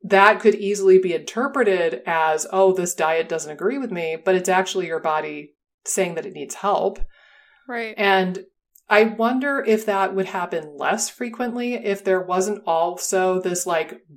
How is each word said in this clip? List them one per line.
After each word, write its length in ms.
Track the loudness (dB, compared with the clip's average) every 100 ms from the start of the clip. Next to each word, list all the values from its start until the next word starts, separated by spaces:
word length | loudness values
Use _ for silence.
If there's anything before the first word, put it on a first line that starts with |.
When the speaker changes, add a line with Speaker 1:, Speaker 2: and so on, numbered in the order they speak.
| 2
Speaker 1:
that 340 | 6 6 6
could 140 | 4 4
easily 440 | -2 2 8 8
be 140 | 6
interpreted 880 | -4 -4 -6 -4 0 2 2 0 -2 -4
as, 400 | 0 2 0 -2
"Oh, 220 | 2 4
this 200 | 4 -2
diet 360 | -2 0 0 -2
doesn't 220 | -4 -6
agree 260 | -4 -4 -4
with 140 | -6
me," 260 | -6 -4 -2
but 180 | 0 2
it's 140 | 2
actually 380 | 0 0 -4 -4
your 120 | -4
body 560 | -2 -2 -4 -10 -14 _ _ _ -8
saying 300 | -2 -2 -4
that 100 | -10
it 80 |
needs 220 | -12 -12 -6
help. 440 | -2 0 0 -2 -6 _ _ _ _ _ -10
Speaker 2:
Right. 260 | -8 -8 -2
Speaker 1:
And 480 | 2 4 2 -4 -12 _ _ _ _
I 140 | 4
wonder 600 | 4 2 0 0 -2 -2 0
if 200 | 0 2
that 280 | 0 0
would 120 | -2 -4
happen 500 | -4 -4 -6 -8 -4
less 320 | -2 -2 -4
frequently 680 | -6 -10 -6 -6 -4 -6 -4
if 280 | -4 -4
there 180 | 0 0
wasn't 420 | 0 0 0 -2 -2
also 760 | 0 0 -4 -4 0 0 0
this, 260 | -2 -4 -2
like, 360 | -2 -4 -10 _